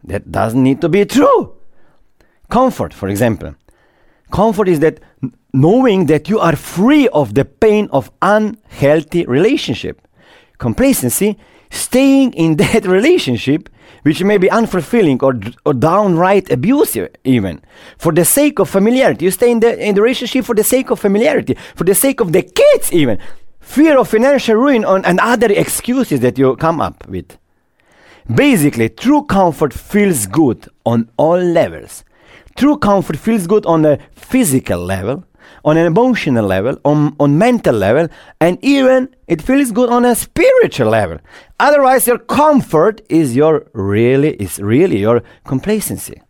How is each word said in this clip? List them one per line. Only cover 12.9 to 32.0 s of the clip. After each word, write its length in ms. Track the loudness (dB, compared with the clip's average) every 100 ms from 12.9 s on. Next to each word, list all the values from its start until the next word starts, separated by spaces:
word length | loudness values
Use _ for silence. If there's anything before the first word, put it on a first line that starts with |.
| 0 2 0 0 -4 -2 -4 -4 _ _ -4
which 200 | -2 0
may 160 | 0 2
be 100 | 2
unfulfilling 760 | 0 0 -4 -2 0 2 2
or, 160 | 0 -2 -8 -6 -4
or 80 |
downright 760 | 0 0 2 0 2 2 2 0
abusive 600 | -2 0 0 0 -2 -8 _
even, 360 | 0 0 0 -8 _ -20 -20 -6
for 140 | -2
the 120 | 0
sake 340 | 0 2 0 0
of 100 | -2
familiarity. 560 | 0 0 2 0 0
You 60 | -4
stay 200 | 0 0
in 100 | 2
the, 180 | 0 0
in 160 | -2
the 80 | 0
relationship 420 | 0 -2 -4 -4
for 100 | -2
the 100 | -2
sake 260 | 0 -2 -2
of 100 | -2
familiarity, 560 | 0 0 0 -2 -4 -8 -8
for 100 | -6
the 100 | -2
sake 260 | 0 0 -2
of 120 | -2
the 100 | -2
kids 500 | -2 2 2 2 0
even. 260 | 0 0 -2 -6 -12 -16 -20
Fear 380 | -8 2 4 4
of 100 | 2
financial 480 | 0 2 0 2 2
ruin 280 | 2 2
on, 200 | 0 0
and 160 | 0 0
other 320 | 0 0 0
excuses 680 | 0 -2 -6 -4 -4 -2 0
that 180 | -2 0
you 180 | 0 0
come 240 | -2 -2
up 260 | -6 -8 -14
with. 300 | -14 -14 -20 _ _ _ _ _ _ _ -20 -4
Basically, 540 | 0 2 2 0 0 -4
true 360 | -2 0 0
comfort 480 | 0 0 0 0 -4
feels 540 | -4 -4 0 0 0 -2
good 420 | 0 0 0 -10 _ -2
on 240 | -2 -4 -2
all 220 | 0 0
levels. 640 | 0 0 -2 -6 -18 -20